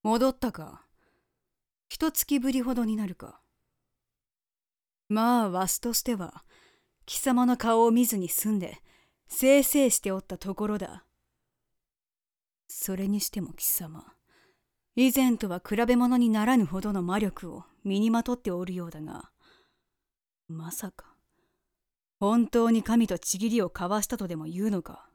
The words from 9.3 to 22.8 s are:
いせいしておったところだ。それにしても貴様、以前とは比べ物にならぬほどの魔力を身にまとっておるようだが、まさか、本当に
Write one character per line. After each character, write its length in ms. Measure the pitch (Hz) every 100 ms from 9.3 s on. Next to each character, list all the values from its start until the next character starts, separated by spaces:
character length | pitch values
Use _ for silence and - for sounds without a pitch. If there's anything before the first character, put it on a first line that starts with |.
| - 262 285
い 20 |
せ 240 | 269 294 262
い 40 |
し 80 | -
て 120 | 202
お 80 | 190
っ 20 |
た 160 | - 185
と 160 | 196
こ 140 | 190 208
ろ 100 | 208
だ。 280 | - 180 _ _ _ _ _ _ _ _ _ _ _ _ _ _ _ _ _
そ 280 | - - 190
れ 120 | 196
に 120 | 202
し 120 | -
て 100 | 208
も 120 | 170
貴 120 | - -
様、 480 | - 165 160 - _ _ _ _ _ _ _ _ -
以 160 | 262
前 260 | 254 254 226
と 120 | 202
は 100 | 175 -
比 80 | 208 233
べ 80 | 247
物 220 | 247 247
に 120 | 240
な 160 | 214 220
ら 100 | 254
ぬ 120 | 185
ほ 140 | 185
ど 120 | 208
の 80 | 196
魔 160 | 175 196
力 340 | 202 - 175
を 120 | 185 - _
身 160 | 196 196
に 120 | 226
ま 100 | 233
と 120 | 233
っ 40 | 247
て 140 | 208
お 120 | 175
る 120 | 185 180
よ 100 | 170
う 60 |
だ 100 | 160
が、 300 | 156 - - _ _ _ _ _ _ _ _ _ _ _ _
ま 240 | 160 165
さ 200 | - 190
か、 240 | - - _ _ _ _ _ _ _ _ _ _ _
本 260 | 202 233 233
当 240 | 233 233
に 140 | 226